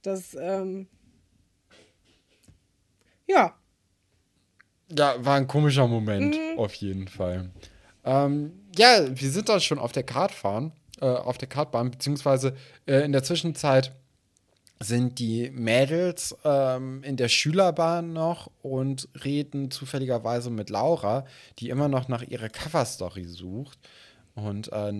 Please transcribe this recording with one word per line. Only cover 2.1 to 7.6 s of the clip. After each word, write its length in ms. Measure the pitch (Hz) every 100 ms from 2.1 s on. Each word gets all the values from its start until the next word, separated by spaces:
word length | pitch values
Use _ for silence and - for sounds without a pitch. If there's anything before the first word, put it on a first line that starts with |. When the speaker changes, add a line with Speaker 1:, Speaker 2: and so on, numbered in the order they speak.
| _ _ _ _ _ _ _ _ _ _ _ -
Speaker 1:
ja. 280 | 370 180 - _ _ _ _ _ _ _ _ _ _ _ _ _
Speaker 2:
Ja, 360 | 151 143 123
war 120 | 123 139
ein 100 | 135
komischer 400 | 147 151 135 123
Moment, 460 | 117 107 101 95 311
Speaker 1:
Mhm. 220 | 320 330
Speaker 2:
auf 160 | 107
jeden 340 | - 101 95 95
Fall. 420 | - 92 92 90 -